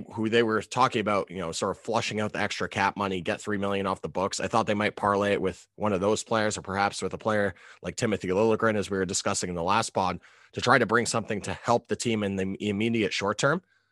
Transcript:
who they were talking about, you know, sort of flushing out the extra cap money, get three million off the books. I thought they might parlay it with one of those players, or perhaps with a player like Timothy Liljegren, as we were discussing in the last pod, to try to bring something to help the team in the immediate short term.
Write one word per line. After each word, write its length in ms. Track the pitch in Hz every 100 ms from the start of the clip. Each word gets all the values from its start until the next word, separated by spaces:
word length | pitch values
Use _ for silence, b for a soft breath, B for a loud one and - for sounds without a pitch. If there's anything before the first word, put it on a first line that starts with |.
| -
who 140 | - 110
they 140 | 117
were 200 | 117 107
talking 380 | - - 127 117
about, 300 | 104 101 -
you 80 | 85
know, 140 | 85
sort 240 | 82 101 87
of 60 |
flushing 380 | - 113 - 107
out 120 | 107
the 80 | 82
extra 280 | 101 - 90
cap 280 | - 98 98
money, 240 | 98 95
get 200 | 85 101
three 180 | - 101
million 280 | 98 98 98
off 140 | 95
the 80 | 87
books. 320 | 90 95 -
I 80 | 95
thought 180 | 117 107
they 80 |
might 220 | 104 107 -
parlay 360 | 101 101 101
it 100 | 98
with 240 | 90 90 - -
one 160 | 104
of 80 | 95
those 240 | 101 107
players, 320 | - 113 107 104
or 60 |
perhaps 400 | 95 95 101 -
with 100 | 92
a 60 | 92
player 360 | 110 107 101 B B B
like 140 | 92 -
Timothy 320 | 117 101 90
Liljegren, 480 | 90 113 110 113 107
as 140 | 92
we 60 | 95
were 80 |
discussing 460 | 92 95 107 98 92
in 40 |
the 80 | 87
last 280 | 85 107 113
pod, 300 | - 92 90 b b b
to 80 | -
try 160 | - 131
to 80 | 107
bring 180 | 117
something 380 | 110 120 104 104
to 100 | 98
help 360 | 87 - 120 -
the 80 | 107
team 260 | 120 110
in 140 | 104 98
the 200 | 95 98
immediate 540 | 104 101 113 117 101
short 240 | - 98 107
term. 240 | 139 170 - _ _